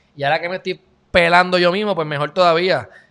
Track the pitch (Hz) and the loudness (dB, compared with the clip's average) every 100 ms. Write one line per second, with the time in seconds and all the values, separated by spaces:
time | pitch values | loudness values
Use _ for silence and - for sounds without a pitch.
0 | _ 147 139 160 175 185 185 180 _ _ | _ -6 -2 -2 -4 -8 -8 -10 _ _
1 | _ 180 170 175 180 180 175 190 214 175 | _ 0 2 2 2 2 0 0 -4 -4
2 | 151 147 147 170 175 165 185 151 107 - | -4 -4 -4 0 2 2 0 -2 -4 -18
3 | _ | _